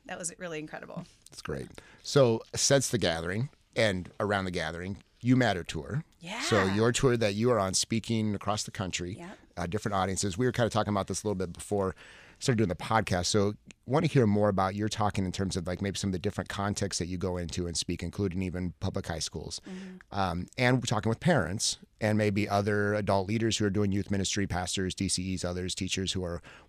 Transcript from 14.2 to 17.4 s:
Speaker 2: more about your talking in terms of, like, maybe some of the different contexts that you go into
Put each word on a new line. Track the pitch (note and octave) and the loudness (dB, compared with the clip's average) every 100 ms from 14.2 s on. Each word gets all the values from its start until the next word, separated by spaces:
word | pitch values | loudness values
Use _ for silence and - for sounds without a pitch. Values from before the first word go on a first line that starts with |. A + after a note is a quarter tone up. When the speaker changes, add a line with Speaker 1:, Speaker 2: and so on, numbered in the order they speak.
| A2 | 6
Speaker 2:
more | G#2 G#2 | 6 4
about | G2 F#2+ | 4 2
your | G2+ G#2 | 0 -2
talking | - G#2 G2+ F#2 | 0 0 0 -2
in | |
terms | F2 G2 F#2 | -2 -2 -2
of, | E2+ | -2
like, | F2+ | -2
maybe | G2+ F2+ | -2 -2
some | G2 | -2
of | |
the | F2+ | -2
different | G2+ - F2 | -2 -4 -4
contexts | - G2+ G2 G2+ - | -2 -2 -2 -2 -2
that | F2 | -4
you | F2+ | -2
go | F#2 | -2
into | F2+ | -2